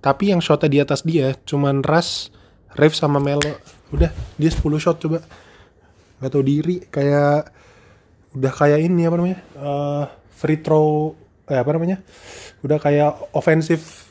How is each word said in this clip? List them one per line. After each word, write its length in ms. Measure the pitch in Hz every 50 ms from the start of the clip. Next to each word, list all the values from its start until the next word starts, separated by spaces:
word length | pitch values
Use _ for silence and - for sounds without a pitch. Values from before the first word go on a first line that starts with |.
| -
Tapi 240 | 139 139 - 196 202
yang 160 | 196 175 -
shotnya 240 | - 151 147 - 151
di 80 | 139
atas 320 | 143 143 - 147 - - 160
dia, 240 | 165 160 131 135 131 - _ -
cuman 320 | - 143 143 139 139 139
Russ, 480 | 135 - 151 170 170 - - - - - _ - - _ _ _ _ _ -
Reeves 240 | - 147 156 156 -
sama 160 | 160 147 143
Melo. 400 | 143 143 139 143 143 143 147 151 - _ - - - _ _ 151
Udah, 160 | 147 165 165 - - - - -
dia 140 | - 151 165
sepuluh 240 | 160 - - 151 151
shot 240 | 156 - 175 160 160
coba. 240 | - 156 160 165 - - - - - - - - - _ _ _ _ _ _ _ _ _ _ _
Nggak 100 | 127 135
tahu 120 | 139 143 135
diri, 320 | 135 143 151 151 165 180 180 - _
kayak, 640 | - 151 139 143 143 147 143 143 147 151 - - _ - - - - - - - - _ _ _ _ _ _ _
udah 200 | - 131 131 131 127
kayak 240 | - 147 147 147 151
ini, 240 | 160 170 180 170 170
apa 120 | 165 170 170
namanya, 180 | 175 185 185 180 - - -
eh, 480 | 143 139 143 143 143 143 143 143 143 147 - - - _ _
free 280 | _ - - 151 156 156 160
throw, 480 | 160 156 156 156 156 151 151 151 156 - - - _ _ _ _
eh, 160 | - 143 127
apa 100 | 120 143 151
namanya, 240 | 165 165 175 190 185 - _ - - - - - - - - - _ -
udah 160 | 135 151 151
kayak 560 | - 147 147 147 147 147 147 - - - -
offensive 480 | 151 - 165 160 160 160 160 170 156 - - - - - -